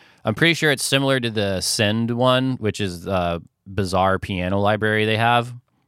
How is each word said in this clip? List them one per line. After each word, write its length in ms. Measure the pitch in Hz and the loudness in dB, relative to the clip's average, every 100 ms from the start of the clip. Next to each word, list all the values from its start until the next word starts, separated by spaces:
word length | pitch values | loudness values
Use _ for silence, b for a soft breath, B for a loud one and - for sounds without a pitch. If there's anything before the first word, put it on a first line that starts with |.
| b b | b b
I'm 100 | - | -6
pretty 200 | 113 165 | 0 2
sure 160 | 160 156 | 2 2
it's 120 | 127 | 0
similar 360 | - 139 139 131 | 0 0 2 0
to 100 | 117 | 0
the 300 | 110 98 95 | -2 -2 -2
Send 500 | - - 104 110 117 | -2 0 0 0 -2
one, 420 | 120 127 127 131 123 | 0 2 2 0 -2
which 240 | 107 - | -4 -2
is, 260 | 101 87 87 | -4 -6 -4
uh, 340 | 95 87 85 - _ - | -2 0 -4 -8 _ -10
bizarre 520 | 95 95 92 95 95 | -4 -2 2 2 2
piano 400 | - 95 90 98 | -2 -4 -2 0
library 440 | 101 107 107 107 | 0 2 2 2
they 120 | 107 110 | 2 2
have, 340 | 117 120 120 120 - _ | 2 2 0 -10 -20 _